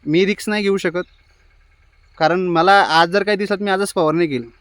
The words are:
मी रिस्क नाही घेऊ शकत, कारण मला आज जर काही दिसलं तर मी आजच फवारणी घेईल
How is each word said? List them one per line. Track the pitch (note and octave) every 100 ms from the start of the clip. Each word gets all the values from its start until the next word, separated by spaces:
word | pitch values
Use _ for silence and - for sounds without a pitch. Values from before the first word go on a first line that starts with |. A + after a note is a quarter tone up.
| -
मी | D#3+ G3
रिस्क | G#3 -
नाही | G#3+
घेऊ | G3+ G3
शकत, | F3+ E3+ F3+ _ _ _ _ _ _ _ _ _ _ _
कारण | D#3 F3
मला | F3+ E3 F3+ G3+ F#3+
आज | D#3 E3+
जर | G3
काही | G3+ G#3
दिसलं | G3+ G3+
तर |
मी | G3+
आजच | F#3+ G3
फवारणी | - D#3+ D#3 E3+
घेईल | C3 A#2 _